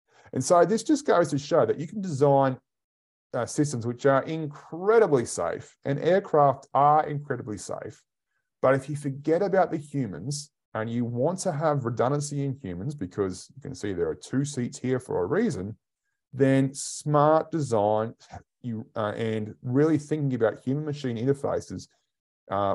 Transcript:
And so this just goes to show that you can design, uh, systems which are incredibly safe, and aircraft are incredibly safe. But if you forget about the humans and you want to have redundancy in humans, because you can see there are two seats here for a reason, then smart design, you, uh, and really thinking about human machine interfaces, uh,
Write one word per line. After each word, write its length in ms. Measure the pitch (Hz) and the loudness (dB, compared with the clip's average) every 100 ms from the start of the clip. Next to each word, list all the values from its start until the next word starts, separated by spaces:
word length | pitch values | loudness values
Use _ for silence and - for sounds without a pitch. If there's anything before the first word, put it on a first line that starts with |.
| _ _ - | _ _ -10
And 100 | - | -4
so 220 | 139 175 170 | 2 4 4
this 160 | 220 | 2
just 240 | - 302 - | 0 0 2
goes 240 | 180 165 | 2 2
to 80 | 139 | -2
show 260 | - 160 | 0 2
that 160 | 113 123 | 2 0
you 60 | 147 | -6
can 160 | 214 | -8
design, 560 | 185 135 143 139 135 127 _ _ _ _ _ _ _ | -6 2 4 4 2 -2 _ _ _ _ _ _ _
uh, 140 | 127 117 | -6 -2
systems 400 | - 147 120 117 | -2 -2 -2 -6
which 180 | 123 | 0
are 180 | 143 135 | 4 4
incredibly 1000 | 160 160 151 147 - 160 196 226 196 135 | 2 -6 -8 -12 -14 -4 4 6 6 4
safe, 500 | 110 - 85 - - _ 131 | 2 -2 -4 -4 -10 _ -6
and 120 | 143 | -2
aircraft 680 | 160 190 - 156 143 131 - | 2 2 4 4 4 2 -2
are 320 | 135 147 151 151 | 2 4 4 2
incredibly 500 | 147 147 123 113 101 | -4 -6 -8 -8 -10
safe. 460 | - - 107 - _ _ _ _ _ _ | -8 -10 -12 -16 _ _ _ _ _ _
But 140 | 127 | 2
if 160 | 135 147 | 2 -2
you 60 | 147 | -8
forget 440 | 143 135 156 165 | -8 -4 0 0
about 300 | 196 185 165 | 2 2 2
the 80 | 165 | -2
humans 720 | 147 143 113 78 117 147 - _ _ | -6 -4 -4 -6 -8 -8 -10 _ _
and 160 | 110 113 | -6 -4
you 120 | 120 | -2
want 360 | 117 120 147 185 | -2 -2 -2 -2
to 100 | 190 | -4
have 360 | 147 160 147 117 | -2 0 0 -2
redundancy 580 | 113 120 143 147 143 | 0 0 0 -4 -4
in 80 | 139 127 | -4 -6
humans, 320 | 95 87 117 | -8 -8 -8
because 560 | 147 90 - 95 92 - - | -8 -6 -4 -4 -4 -14 -16
you 60 | |
can 120 | - | -14
see 200 | 90 104 | -8 -6
there 160 | 87 82 | -4 -4
are 40 | |
two 300 | - - 131 | -4 -6 -4
seats 340 | 143 127 123 - | -4 -4 -6 -6
here 220 | 123 127 | -4 -4
for 220 | - 90 | -2 -4
a 40 | 90 | -2
reason, 500 | 170 233 135 107 110 _ _ _ _ _ | 0 0 -2 -8 -12 _ _ _ _ _
then 400 | 127 135 135 135 | 2 4 4 2
smart 760 | - - - 147 147 147 160 - | -2 -10 -8 0 4 6 4 2
design, 640 | 165 135 110 104 107 113 - - - - _ | -4 0 2 2 2 -2 -8 -20 -20 -20 _
you, 260 | 123 110 - | -8 -8 -8
uh, 180 | - 104 - | -6 -4 -4
and 380 | 113 110 107 - | -4 -4 -6 -10
really 340 | 127 127 156 147 | -2 2 4 2
thinking 380 | 147 156 139 | -2 -2 -2
about 260 | 123 110 - | 2 0 0
human 240 | - 143 | -4 -4
machine 320 | 151 143 131 113 | -4 -6 -6 -2
interfaces, 720 | 131 139 98 87 - 92 - _ _ _ _ _ - | 0 0 -2 -4 -6 -12 -12 _ _ _ _ _ -6
uh, 240 | 98 98 | -2 0